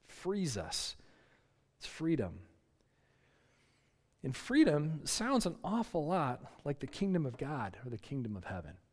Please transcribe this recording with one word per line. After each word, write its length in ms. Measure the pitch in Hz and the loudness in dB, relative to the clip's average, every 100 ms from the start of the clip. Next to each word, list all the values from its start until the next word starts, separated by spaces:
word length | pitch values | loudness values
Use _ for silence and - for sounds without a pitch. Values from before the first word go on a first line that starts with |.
| - | -20
Frees 500 | - 175 202 175 110 | -8 -2 0 0 0
us. 400 | 80 - - - - - - _ _ _ _ _ | -4 -4 -4 -8 -16 -20 -20 _ _ _ _ _
It's 80 | - | -16
freedom. 480 | - 160 160 95 85 92 _ _ _ _ _ _ _ _ _ _ _ _ _ _ _ _ _ | -2 2 2 2 -4 -16 _ _ _ _ _ _ _ _ _ _ _ _ _ _ _ _ _
And 140 | 139 127 | -8 -6
freedom 640 | - 269 294 147 151 156 | 2 6 8 6 2 -2
sounds 420 | 139 - 226 269 196 | -2 0 4 4 2
an 100 | 160 | -2
awful 420 | 180 220 220 175 151 | 0 0 0 -2 2
lot 340 | 185 143 123 - - | 2 2 -2 -8 -8
like 140 | - 143 | -4 -4
the 80 | 131 | -6
kingdom 400 | - 196 180 143 | -2 2 2 2
of 100 | 120 | -2
God 400 | 139 147 104 92 | -4 -2 -4 -6
or 60 | 123 | -8
the 80 | 117 | -8
kingdom 380 | - 139 117 104 | -6 -4 -4 -6
of 80 | |
heaven. 300 | 90 95 76 82 _ | -6 -8 -8 -14 _